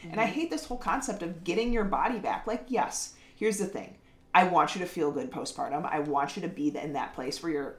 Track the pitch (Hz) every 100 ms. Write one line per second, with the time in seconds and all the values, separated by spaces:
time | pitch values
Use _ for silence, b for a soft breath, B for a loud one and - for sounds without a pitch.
0 | 165 185 226 311 330 311 - - 170 170
1 | 226 196 170 170 175 185 240 233 202 131
2 | 208 233 - - 220 240 - 226 - -
3 | - B B - 220 196 185 - - -
4 | b b - 180 185 165 156 190 180 175
5 | 147 135 127 127 135 - 117 143 147 151
6 | 147 139 147 196 165 143 147 143 147 -
7 | - - 127 - 170 147 131